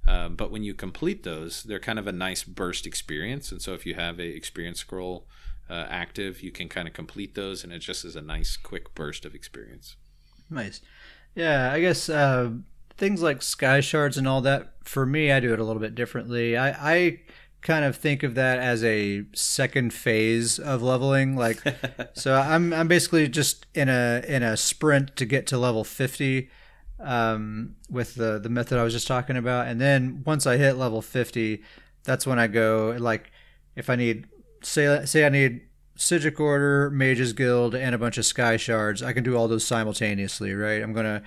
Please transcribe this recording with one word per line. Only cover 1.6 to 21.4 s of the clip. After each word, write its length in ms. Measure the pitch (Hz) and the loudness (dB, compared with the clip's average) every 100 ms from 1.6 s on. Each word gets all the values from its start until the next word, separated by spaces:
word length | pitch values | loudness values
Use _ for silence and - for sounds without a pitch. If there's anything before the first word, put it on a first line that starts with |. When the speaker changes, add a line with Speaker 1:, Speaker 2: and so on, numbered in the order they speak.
Speaker 1:
they're 180 | 110 98 | -10 -8
kind 180 | - 110 | -6 -6
of 80 | 101 | -6
a 60 | |
nice 320 | 90 92 90 | -4 -4 -6
burst 420 | - - 90 87 - | -10 -6 -6 -6 -8
experience. 640 | - - 76 95 139 - | -10 -8 -8 -6 -8 -10
And 100 | 90 | -12
so 120 | - | -10
if 140 | 90 87 | -10 -10
you 80 | |
have 260 | 82 85 85 | -6 -8 -6
a 80 | 85 | -10
experience 500 | 76 - - 85 85 | -10 -12 -10 -10 -10
scroll, 480 | - 92 90 87 - - - - - | -10 -10 -8 -10 -14 -14 -10 -10 -10
uh, 160 | 87 80 | -10 -8
active, 540 | 87 90 - 98 92 | -8 -8 -8 -8 -10
you 100 | 92 | -14
can 160 | - 85 | -12 -10
kinda 220 | 92 82 | -8 -8
complete 440 | - 80 98 101 | -12 -16 -12 -12
those, 300 | - 98 92 | -10 -8 -10
and 80 | 87 | -12
it 60 | 85 | -14
just 260 | - 90 | -10 -10
is 120 | 87 80 | -12 -14
a 60 | |
nice 360 | 76 78 - - | -10 -4 -4 -4
quick 360 | - 90 - | -8 -10 -12
burst 300 | - 76 - | -10 -10 -10
of 100 | 76 | -14
experience. 640 | 73 - 62 53 62 - - - - _ - - | -16 -18 -18 -20 -20 -20 -20 -20 -20 _ -20 -14
Speaker 2:
Nice. 320 | 151 98 - - - - - - | -10 -10 -14 -20 -20 -20 -20 -16
Yeah, 380 | - 165 139 127 | -4 0 2 2
I 80 | 147 | 2
guess, 300 | 180 151 - | 2 0 0
uh, 420 | 151 139 127 120 117 - - - - | 2 4 4 0 -4 -12 -20 -20 -4
things 240 | 196 190 | -2 2
like 200 | 165 135 | 0 0
sky 380 | - - 135 139 | -4 0 4 4
shards 380 | 139 156 143 135 | 4 0 0 0
and 100 | 135 | 0
all 140 | 135 | 2
that, 320 | 127 139 - - | 2 0 -2 -16
for 220 | - 135 131 | -6 -2 0
me, 260 | 151 147 | 2 4
I 80 | 135 | 4
do 140 | 123 | 4
it 40 | 113 | 0
a 60 | |
little 160 | 110 110 | 0 -2
bit 140 | 107 | -4
differently. 600 | 113 120 127 113 120 117 117 | -4 -6 -6 -4 -2 2 2
I, 380 | 135 - 143 | 0 0 2
I 260 | 170 175 170 - - - - | 4 2 0 -16 -20 -20 -10
kind 220 | - 160 | 0 2
of 100 | 143 | 2
think 300 | - 151 139 | 0 0 0
of 100 | 143 | -2
that 240 | 120 131 127 | 0 2 2
as 240 | 127 120 | 2 2
a 420 | 117 107 101 101 104 | 2 2 0 -2 -6
second 600 | - - - 135 135 120 | -4 -2 0 2 2 0
phase 640 | - - 110 110 117 113 113 | -2 2 4 4 2 0 -2
of 240 | 147 131 | -2 0
leveling. 540 | 123 127 135 135 135 | 2 2 4 4 2
Like, 240 | 131 | 2